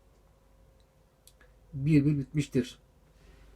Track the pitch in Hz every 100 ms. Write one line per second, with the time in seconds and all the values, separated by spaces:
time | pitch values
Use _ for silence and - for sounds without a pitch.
0 | _ _ _ _ _ _ - _ _ _
1 | _ _ - _ - - - 139 139 151
2 | 139 147 131 151 143 135 120 - _ _
3 | _ _ - - -